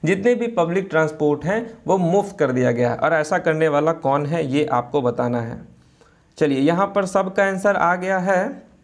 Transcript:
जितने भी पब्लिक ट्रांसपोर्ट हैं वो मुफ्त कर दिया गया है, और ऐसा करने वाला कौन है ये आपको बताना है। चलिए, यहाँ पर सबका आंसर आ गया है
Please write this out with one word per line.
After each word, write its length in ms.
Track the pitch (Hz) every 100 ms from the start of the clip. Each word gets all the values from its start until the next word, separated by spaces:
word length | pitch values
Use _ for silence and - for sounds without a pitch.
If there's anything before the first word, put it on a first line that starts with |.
जितने 300 | 156 190 214
भी 120 | 247 233
पब्लिक 380 | 233 170 180 180
ट्रांसपोर्ट 540 | 160 156 156 147 147
हैं 340 | 147 214 - - -
वो 100 | 185
मुफ्त 380 | 170 196 196 -
कर 140 | 139
दिया 180 | 127 127
गया 180 | 120 120
है, 60 | 117
और 160 | 147
ऐसा 260 | 160 151 180
करने 300 | 170 156 160
वाला 240 | 143 156
कौन 320 | 160 135 139 143
है 180 | 165 147
ये 180 | 139 -
आपको 360 | 123 120 147
बताना 380 | 123 120 123 120
है। 200 | 117 - - - _ _ _ _ _ -
चलिए, 220 | 151 135
यहाँ 260 | 139 170 196
पर 120 | 202 190
सबका 400 | 196 190 190 196
आंसर 300 | 190 202 202
आ 180 | 170 185
गया 220 | 185 190
है 420 | 180 185 214 277 - _